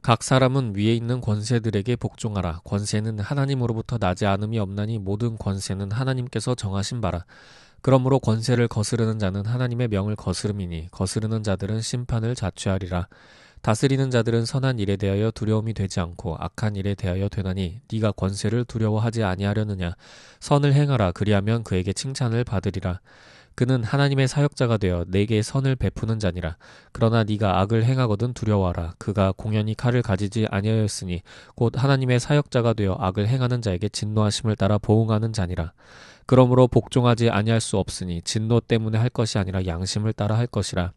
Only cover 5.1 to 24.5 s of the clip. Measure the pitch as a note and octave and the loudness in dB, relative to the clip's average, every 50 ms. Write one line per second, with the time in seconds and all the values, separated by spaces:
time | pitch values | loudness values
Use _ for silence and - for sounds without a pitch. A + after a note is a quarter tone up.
5.1 | G2+ G#2 A#2 A#2+ A2+ G#2+ - G2+ G2 G2 - - G2 F#2+ G2+ G2 G2+ A#2+ C3+ C3 | -4 -2 -2 -4 -4 -4 -4 -4 -4 -4 -4 -6 -6 -6 -4 -4 -4 -2 -2 -2
6.1 | C3 B2+ B2 B2 - A2 - B2+ B2 - - G2+ F#2+ G2 G2+ - B2+ B2 G#2+ F2+ | -2 -2 -4 -4 -6 -4 -2 -2 -4 -4 -4 -4 -4 -4 -4 -4 -4 -4 -2 -2
7.1 | E2+ E2+ - _ - - - - - - - - _ - _ - B2+ C3 B2+ C3 | -4 -4 -8 _ -20 -20 -20 -20 -20 -20 -20 -20 _ -4 _ 4 4 4 4 4
8.1 | C3+ C3 - - A2 A2 A2+ - B2 A#2+ A#2+ A2+ - A2+ G#2 - - A2+ A2+ A2 | 2 2 2 2 0 0 2 0 2 2 2 0 0 -2 -2 0 0 0 0 0
9.1 | A2 A2 G#2+ F#2 F#2 G2+ G2+ G#2+ A#2+ B2 B2+ A#2+ A#2+ A#2+ B2+ A#2 G#2 F#2+ F#2+ G#2 | 0 0 -2 -2 -2 -2 -4 -2 -2 -2 -2 -2 -2 -2 -2 0 0 0 0 -2
10.1 | G#2+ - - G2 F2+ - - G#2 G2+ G2+ F#2+ F2 E2+ E2 D#2+ F2 - - G2 F#2 | -4 -4 -2 -4 -4 -2 -2 -4 -2 -2 -4 -6 -6 -8 -8 -10 -4 -4 -4 -2
11.1 | - A2+ G#2+ G#2+ A2+ A2 G#2 G#2+ F#2+ F#2 G2+ G2 G#2+ A2 A2+ - - B2 B2 - | -2 -2 -2 -2 -2 -2 -2 -2 -2 -2 -2 -4 -4 -4 -4 -4 -4 -6 -4 -2
12.1 | - A#2 A2 A#2 B2+ - - F#2 - - - G2+ F#2+ F#2 G2+ F2 F2+ F2 F2 - | -2 -2 -2 -2 -4 -2 -4 -4 -4 -4 -2 -2 -2 -2 -2 -2 -2 -4 -4 -4
13.1 | - - - - - - - - _ - - - A2 - - C3+ C3+ C3+ C3+ C3 | -10 -20 -20 -20 -20 -20 -20 -20 _ -6 -2 0 0 2 2 2 2 2 0 2
14.1 | B2 A#2+ A2 A#2+ A2+ A#2 A2+ - - C3+ B2+ C3+ B2+ A#2 G2+ G2 G2 G2 G#2 G2 | 2 2 2 2 2 0 0 0 -2 -2 0 0 0 0 0 -2 -2 0 0 0
15.1 | G2 G2+ G#2+ A2+ - - A2 G#2 G#2+ A2 G#2+ A2+ G#2+ - G2 F#2 - - F2 E2 | 0 0 0 -2 -2 -2 -2 0 0 0 0 -2 -4 -4 -4 -4 -2 -4 -4 -4
16.1 | F2 - - F2+ D#2+ - - E2 _ - - G#2+ G#2 G2 F#2+ G2+ G2+ - - F#2+ | -6 -8 -8 -8 -6 -6 -8 -10 _ -4 -4 -2 -2 -2 -2 -2 -2 -2 -2 -2
17.1 | F2 F#2+ G2 G2+ - - F#2 F#2+ F#2 G2 F#2+ E2+ F2+ A2+ _ _ A2 A2 A2 G#2+ | -2 0 -2 -2 -2 -2 -4 -2 -2 -2 -4 -4 -6 -10 _ _ -4 0 0 0
18.1 | G2 - - F#2+ G2 G2 - G#2 G#2+ A#2+ A#2+ - - A#2+ A2 G#2+ G#2+ G#2+ A2 A#2 | 0 0 -2 -2 -2 -2 -2 0 0 0 -2 -2 -2 -2 0 0 2 2 0 0
19.1 | A2 A#2 A2 F#2+ F#2 F2+ G2+ G2+ G#2 G#2+ G#2+ G#2+ G2+ F#2 F#2 F2 F2+ _ - - | 0 0 0 0 0 0 0 0 0 0 -2 -2 -4 -4 -4 -4 -4 _ -14 -20
20.1 | - - - - - _ - - D3 C#3+ C#3+ C#3+ C3+ C#3+ D3 C#3+ C#3 A#2 G#2 F2+ | -20 -20 -20 -20 -20 _ 0 2 2 4 4 4 4 4 4 4 2 2 2 2
21.1 | F2 - G2+ G2+ G#2 G2 G2 G#2 A2+ A#2 A2+ - G2+ F#2 F#2 G2+ F#2+ - - C3+ | 2 0 0 2 2 2 2 2 -2 -2 -2 -2 -2 -2 0 -2 -4 -4 -4 -6
22.1 | C3+ - C3+ A#2 A2+ A#2+ B2 - - F#2+ - G#2 F#2 G2 F2+ F#2 F2 - _ - | -4 -2 -2 0 0 0 -2 0 -2 -2 -2 -2 -4 -2 -4 -4 -4 -6 _ -18
23.1 | - - - - - - - _ _ - B2+ A#2+ C3 B2+ A2+ A2 - C#3 C#3+ C#3 | -20 -20 -20 -20 -20 -20 -20 _ _ 0 2 2 2 0 0 0 2 2 2 2
24.1 | C#3 C3+ C3+ B2+ - D3 C#3+ D3 | 4 2 2 2 2 2 0 0